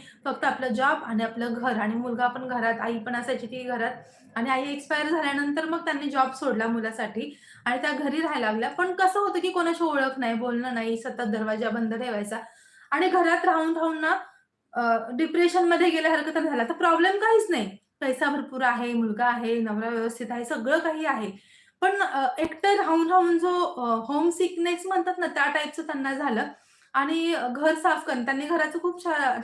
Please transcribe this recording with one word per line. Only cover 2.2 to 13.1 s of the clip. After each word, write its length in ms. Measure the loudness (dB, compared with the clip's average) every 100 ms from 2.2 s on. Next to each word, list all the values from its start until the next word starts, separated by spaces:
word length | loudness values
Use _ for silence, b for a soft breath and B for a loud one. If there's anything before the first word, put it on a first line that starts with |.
| 0
पण 200 | -2 -6
घरात, 320 | -2 0 0
आई 160 | -2 -4
पण 160 | -4 -6
असायची 320 | -4 -6 -6
ती 160 | -10
घरात 720 | -6 -4 -4 -6 -16 -20 -10 -4
आणि 120 | 0
आई 220 | 0 -2
एक्सपायर 380 | -6 -2 -2 0
झाल्यानंतर 560 | 0 0 0 0 0 0
मग 200 | 0 -2
त्यांनी 240 | -2 -2
जॉब 220 | 2 2
सोडला 360 | 2 -2 0 0
मुलासाठी 640 | 0 -4 -4 -6 -6 -8 B B B -4
आणि 160 | -2
त्या 100 | -2
घरी 280 | -2 -2 -2
राहायला 240 | -2 0 0
लागल्या. 240 | 0 -2
पण 240 | -2 -2
कसं 260 | 2 2 4
होतं, 200 | 0 0
की 120 | -2
कोणाशी 320 | 0 0 0
ओळख 340 | 0 2 0 0
नाही, 160 | -2 -2
बोलणं 380 | -2 -2 -2
नाही, 240 | -4 -2 -4
सतत 240 | -6 -6 -4
दरवाजा 420 | -2 -2 -2 -2
बंद 240 | -2 -2
ठेवायचा 460 | -4 -4 -4 -6 -8 -12 B B B B
आणि 180 | 0
घरात 360 | 2